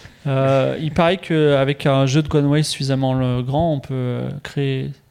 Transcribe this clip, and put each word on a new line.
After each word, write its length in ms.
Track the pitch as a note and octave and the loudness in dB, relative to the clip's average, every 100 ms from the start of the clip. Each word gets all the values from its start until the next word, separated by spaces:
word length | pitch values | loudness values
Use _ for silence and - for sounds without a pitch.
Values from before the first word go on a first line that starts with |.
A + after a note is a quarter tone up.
| - - D3 | -20 -10 -4
Euh, 500 | C3+ C3+ C3+ C3+ C3+ | 0 2 2 0 -2
il 120 | D3+ | -4
paraît 240 | D#3 E3+ F#3+ | 2 2 2
qu'avec 680 | - D#3+ D3+ C#3 C3+ C#3 | 0 2 4 4 2 0
un 220 | D3+ C3+ C3+ | 2 2 2
jeu 160 | D3 | 2
de 60 | D3 | 2
Conway 340 | D3+ C#3+ D3 | 2 2 2
suffisamment 500 | D3+ - C3+ C3 C3 | 0 -2 -2 0 0
le 300 | C3 B2+ B2 | 0 0 -2
grand, 300 | B2 C#3+ E3+ | -2 0 0
on 60 | C#3+ | -2
peut, 120 | - | -4
euh, 380 | C3 B2 B2 B2+ C#3+ | -4 -4 -4 -6 -8
créer 480 | - D3 C#3 C3 C#3 C#3+ _ | -8 -4 -2 -2 -6 -10 _